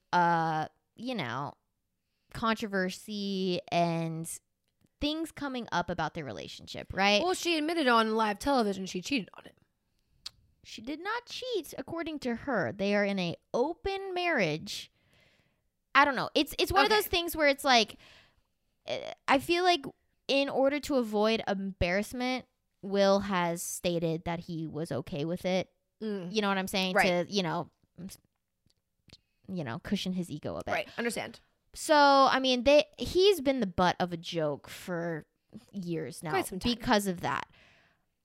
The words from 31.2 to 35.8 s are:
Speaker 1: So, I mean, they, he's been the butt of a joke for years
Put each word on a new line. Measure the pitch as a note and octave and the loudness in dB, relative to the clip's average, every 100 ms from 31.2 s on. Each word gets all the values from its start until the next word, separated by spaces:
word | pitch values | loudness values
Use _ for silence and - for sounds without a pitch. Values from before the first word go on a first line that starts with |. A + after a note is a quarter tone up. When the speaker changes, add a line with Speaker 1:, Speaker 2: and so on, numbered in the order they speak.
| A2+ - _ _ _ | -8 -12 _ _ _
Speaker 1:
So, | - - D4 | -4 4 8
I | C#4+ C#4 C4+ C4 | 8 8 6 4
mean, | C4 B3 | 2 2
they, | A#3+ D4 - - | 6 6 6 -2
he's | A#3+ F4 G4 F4 | -2 4 6 6
been | C4+ C4+ | 2 0
the | G#3+ | 0
butt | F3+ F3 - | 2 2 2
of | F3+ | -2
a | E3+ | -4
joke | E3+ E3+ D3+ C#3 - | -6 -2 -2 -2 -8
for | - - E3+ E3+ D#3+ - _ _ - - | -14 -8 -4 -4 -6 -10 _ _ -20 -14
years | G3 | -10